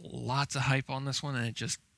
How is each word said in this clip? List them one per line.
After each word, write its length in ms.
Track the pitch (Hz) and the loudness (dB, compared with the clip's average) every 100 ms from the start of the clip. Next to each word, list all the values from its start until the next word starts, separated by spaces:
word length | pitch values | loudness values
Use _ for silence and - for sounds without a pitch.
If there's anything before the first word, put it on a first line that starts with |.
lots 540 | - 131 117 131 143 139 | -6 -6 0 2 2 2
of 60 | |
hype 260 | 131 135 135 | 4 4 2
on 160 | 135 139 | -2 -2
this 160 | 131 | -2
one, 140 | 143 131 | -2 0
and 100 | 117 | 0
it 100 | 107 | -2
just 240 | 120 - _ | -2 -4 _